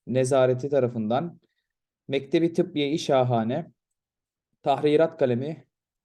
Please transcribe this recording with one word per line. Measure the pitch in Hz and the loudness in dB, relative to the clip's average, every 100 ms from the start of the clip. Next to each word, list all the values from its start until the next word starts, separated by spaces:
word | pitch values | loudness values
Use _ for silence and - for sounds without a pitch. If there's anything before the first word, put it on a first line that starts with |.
| - | -4
Nezareti | 127 131 135 127 127 139 | -2 2 4 2 0 -2
tarafından | 143 120 120 107 127 170 - _ _ _ _ _ _ - | 0 0 -2 -4 -4 -4 -12 _ _ _ _ _ _ -6
Mektebi | 135 135 170 165 | -6 -2 0 0
Tıbbiye-i | 170 175 147 143 165 | 0 -2 -2 -2 -2
Şahane | - 135 123 117 113 147 - _ _ _ _ _ _ _ _ _ | 2 2 2 0 0 -4 -8 _ _ _ _ _ _ _ _ _
Tahrirat | 147 139 147 151 160 - | -2 0 2 2 2 0
Kalemi | 131 120 143 165 - _ _ _ | 0 0 -4 -10 -16 _ _ _